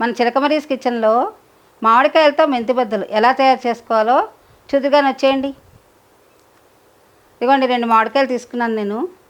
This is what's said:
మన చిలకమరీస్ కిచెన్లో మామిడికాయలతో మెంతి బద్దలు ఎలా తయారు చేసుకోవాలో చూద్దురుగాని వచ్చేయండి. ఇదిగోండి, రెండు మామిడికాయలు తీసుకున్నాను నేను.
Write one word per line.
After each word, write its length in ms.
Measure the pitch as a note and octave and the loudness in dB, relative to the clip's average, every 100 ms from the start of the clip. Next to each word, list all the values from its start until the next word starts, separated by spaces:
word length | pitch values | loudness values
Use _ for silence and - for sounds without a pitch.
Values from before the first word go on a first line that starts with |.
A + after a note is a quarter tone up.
మన 80 | A#3 A3 | -6 -2
చిలకమరీస్ 500 | A#3+ C4+ C#4 D4+ C#4+ | -2 0 0 -2 -4
కిచెన్లో 400 | B3+ B3 A#3 A3 A#3+ G4 - _ _ _ _ A3 | -6 -4 -2 0 0 -2 -8 _ _ _ _ 2
మామిడికాయలతో 580 | A#3+ D4 D#4+ D4 D4 D#4 | 2 4 4 2 2 0
మెంతి 220 | B3 A3 B3 | 0 -2 -2
బద్దలు 280 | A3+ G#3 - G#3+ | -2 -4 -4 0
ఎలా 100 | A#3+ C4 | 2 4
తయారు 200 | C4+ B3+ | 2 2
చేసుకోవాలో 520 | A#3+ A3+ - A3 A3 C#4 A4 - _ _ - | -2 -6 -2 0 2 0 -2 -10 _ _ -4
చూద్దురుగాని 400 | C#4 C4+ C#4+ C#4 | -2 2 2 2
వచ్చేయండి. 380 | B3+ C4+ C4+ C#4 - _ _ _ _ _ _ _ _ _ _ _ _ _ _ _ _ _ _ | 0 0 0 -4 -10 _ _ _ _ _ _ _ _ _ _ _ _ _ _ _ _ _ _
ఇదిగోండి, 300 | A#3+ C4+ B3+ | 0 2 2
రెండు 160 | B3 A#3 | -2 0
మామిడికాయలు 380 | A3+ A3 C#4 C4 | 0 2 0 -2
తీసుకున్నాను 420 | B3 - A#3+ A#3 A3 | -4 -8 -6 -4 -4
నేను. 200 | G3+ A3 F4+ - | -4 -6 -8 -12